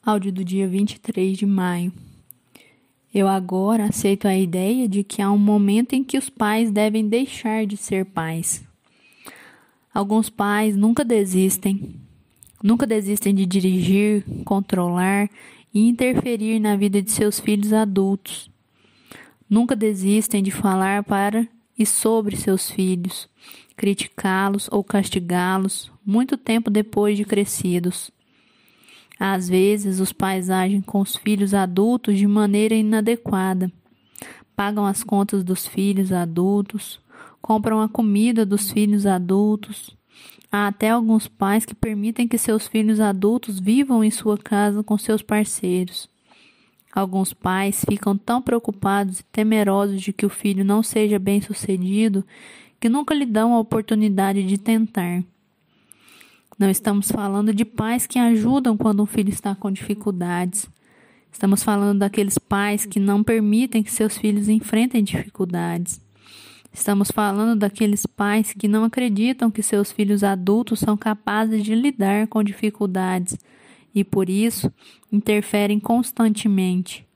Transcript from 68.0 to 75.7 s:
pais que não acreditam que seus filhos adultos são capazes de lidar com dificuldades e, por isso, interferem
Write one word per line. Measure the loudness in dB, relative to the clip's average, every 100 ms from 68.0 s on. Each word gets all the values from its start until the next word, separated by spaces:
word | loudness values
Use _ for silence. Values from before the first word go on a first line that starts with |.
| -4
pais | -4 0 0 0
que | -2 0
não | 2
acreditam | 2 0 0 0 0 2 0
que | 0
seus | -2 0 0
filhos | -2 0 2
adultos | 0 0 2 2 0 -2
são | 0 0
capazes | -2 -4 -4 -2 0 0
de | 0 2
lidar | 0 2 0 2 0
com | 0
dificuldades | -2 0 -4 -2 -4 -2 -2 -2 -4 -8 _ _ -20 -20 _
e, | -2
por | 0 0 0
isso, | 0 0 -2 -6 _ -20 _ _
interferem | -2 2 0 0 0 2